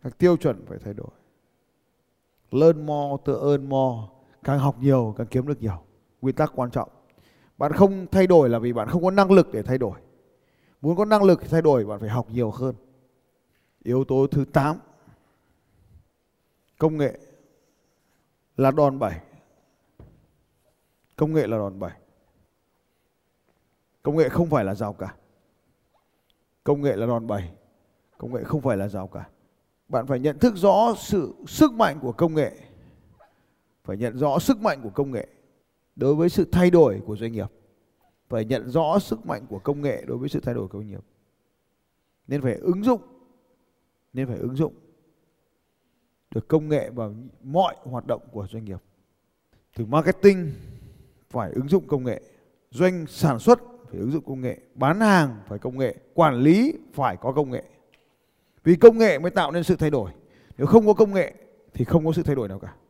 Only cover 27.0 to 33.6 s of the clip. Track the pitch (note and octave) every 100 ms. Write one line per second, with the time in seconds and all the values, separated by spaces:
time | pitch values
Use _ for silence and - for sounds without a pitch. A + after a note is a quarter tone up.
27 | A#2 A#2+ A2+ G#2 F2 - _ _ _ _
28 | _ _ A#2 B2 - D#3 C3+ G#2 G2 G2
29 | F#2+ G2 F#2+ _ _ _ _ _ _ B2
30 | C3 C3 C#3 C#3+ B3 G3+ G3 F#3+ A#3 A3
31 | - G3+ C3 - - - D4+ A3+ G#3 D3+
32 | B2+ A#2 E3 D3+ C3 - - - - _
33 | _ _ _ _ _ _